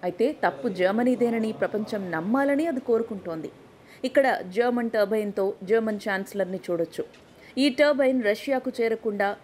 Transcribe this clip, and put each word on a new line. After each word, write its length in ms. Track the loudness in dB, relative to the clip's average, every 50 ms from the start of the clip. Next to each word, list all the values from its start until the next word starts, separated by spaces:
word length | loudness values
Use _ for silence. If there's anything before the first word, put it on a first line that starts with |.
| -4
అయితే 200 | -4 0 0 0 0 0 0
తప్పు 240 | -2 -2 -2 0 -4 -4 -2 2
జర్మనీదేనని 680 | 0 2 2 2 2 2 2 2 2 0 0 0 -2 -4 -2 -2
ప్రపంచం 420 | -4 -2 -2 -4 -4 -4 -6 -6 -6 -4
నమ్మాలని 520 | -4 -4 -2 0 2 2 2 2 2 2 0 0
అది 120 | -2 -4 0 0
కోరుకుంటోంది. 640 | 0 0 0 -2 -6 -10 -8 -8 -8 -8 -8 -10 -12 -16 -20 -20 -20 -20 -20 -20 -16 -8 -8 2
ఇక్కడ 180 | 2 4 4 4 2 0 -2 -4 0
జర్మన్ 360 | 0 2 2 2 0 -2 0 2
టర్బైన్తో 520 | 0 2 2 2 -2 -2 -2 -2 0 -2 -2 -2 -4 -2 0
జర్మన్ 300 | 2 2 2 0 -4 -4 -2
ఛాన్సలర్ని 560 | -2 -2 -2 -4 -6 -2 -4 -2 -2 -2 -8 -4
చూడొచ్చు. 380 | -2 0 0 -2 -2 -2 -8 -8 -8 -10 -20 -20 -20 -20 -20 -20 -10 -2 2 2
ఈ 20 | 2 4 4
టర్బైన్ 420 | 4 4 4 4 4 2 2 2 2 2
రష్యాకు 420 | 0 0 0 -2 -2 -2 -2 -4 -2 -2
చేరకుండా 520 | 0 0 0 -2 -2 -6 -2 0 -2 -2 -2 -4